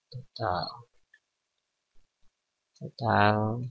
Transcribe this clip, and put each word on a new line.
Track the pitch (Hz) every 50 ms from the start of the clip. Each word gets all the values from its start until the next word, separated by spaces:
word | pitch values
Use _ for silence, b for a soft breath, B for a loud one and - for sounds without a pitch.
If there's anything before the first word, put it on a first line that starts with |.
| _ _
total, | - 123 - - _ - 113 98 90 87 - - - - - - _ _ _ _ _ _ _ _ _ _ _ _ _ _ _ _ _ _ _ _ _ - - _ _ _ - _ _ _ _ _ _ _ _ _ _
total, | _ - 143 - - 117 113 104 101 104 104 107 107 107 107 113 120 123 123